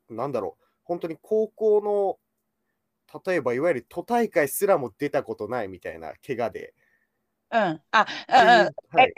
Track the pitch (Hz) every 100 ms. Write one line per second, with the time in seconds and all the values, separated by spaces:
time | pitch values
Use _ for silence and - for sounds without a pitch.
0 | - 113 139 120 92 - _ _ - 175
1 | 170 156 - 220 214 - 214 208 208 202
2 | 196 - _ _ _ _ _ _ _ _
3 | _ 151 190 180 127 123 170 131 - 131
4 | 131 240 220 165 139 - 196 175 120 -
5 | 143 143 117 110 107 123 98 92 90 82
6 | 78 - - 120 113 - - _ _ _
7 | _ _ _ _ _ 233 190 160 _ 220
8 | 202 - - - 220 233 185 - - 170
9 | 262